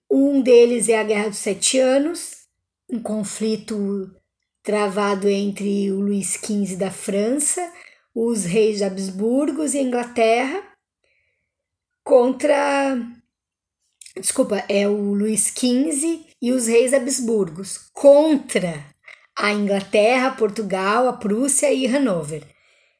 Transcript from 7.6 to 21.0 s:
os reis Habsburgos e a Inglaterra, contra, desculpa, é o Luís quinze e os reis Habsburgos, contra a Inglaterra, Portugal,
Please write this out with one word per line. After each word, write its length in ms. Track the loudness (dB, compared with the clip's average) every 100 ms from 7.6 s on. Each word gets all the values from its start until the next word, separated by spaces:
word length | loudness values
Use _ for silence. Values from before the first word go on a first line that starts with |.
| -6 -12 -20 _ _ -4
os 300 | -2 -2 -2
reis 360 | 2 2 0
Habsburgos 920 | -4 -4 -8 -4 0 0 0 -2 -4
e 60 | -2
a 20 |
Inglaterra, 840 | -2 -2 -4 0 2 2 0 -6 -10 _ _ _ _ _ _ _ _ _ _ _ _ _ 2
contra, 920 | 4 4 0 0 2 2 0 0 -2 -8 -16 _ _ _ _ _ _ _ _ -18 -8
desculpa, 480 | -4 -2 0 -2 0
é 180 | 0 0
o 260 | 0 -2
Luís 380 | -2 0 0 -2
quinze 760 | -2 0 0 0 -2 -4 -4 -10 _
e 120 | -2
os 140 | -2 2
reis 260 | 2 4
Habsburgos, 960 | 2 0 -4 -2 -2 -2 -6 -12 -14 -14
contra 920 | 4 6 8 6 2 0 -4 -4 -6 -14 _ -20 -20 _ -4
a 140 | -2
Inglaterra, 800 | 0 0 -2 0 2 4 4 0
Portugal, 800 | 0 -2 -2 -4 -2 0 2